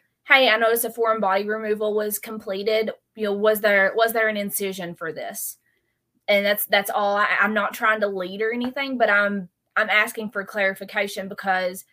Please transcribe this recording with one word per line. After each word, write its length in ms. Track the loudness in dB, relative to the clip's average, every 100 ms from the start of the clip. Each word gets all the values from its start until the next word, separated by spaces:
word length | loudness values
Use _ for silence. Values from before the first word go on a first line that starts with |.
| _ _ 2
"Hey, 220 | 4 6
I 80 | 4
noticed 280 | 4 2 -2
a 60 |
foreign 300 | -2 0 0
body 240 | 2 0 0
removal 480 | -4 -2 -2 -2
was 260 | -2 -2 -6
completed. 720 | -8 -10 -8 -4 0 0 0 -6 _ -6
You 80 |
know, 100 | -4
was 280 | 2 2 4
there, 320 | 4 4 4 4
was 160 | 2
there 160 | 4 0
an 100 | 0
incision 580 | -4 -4 -4 -6 -8 -8
for 180 | -10
this?" 440 | -8 -10 -8 -10 -12 _ _ _ _ _ _ 0
And 180 | 2 2
that's, 200 | 0 2
that's 260 | 0 2
all. 260 | 0 0 2
I, 100 | 2 2
I'm 140 | 0
not 200 | 0 -2
trying 260 | 0 0 2
to 60 | 0
lead 340 | -2 -6 -4
or 120 | -4
anything, 440 | -2 -4 -4 -6 0
but 120 | 2
I'm, 400 | 4 2 -2 -6 _ _ -4
I'm 140 | 0
asking 400 | 2 0 -4 -8
for 160 | -6 -6
clarification 840 | -2 -2 -2 -6 -6 -4 -6 -10
because 560 | -8 -2 0 -2 -6 -14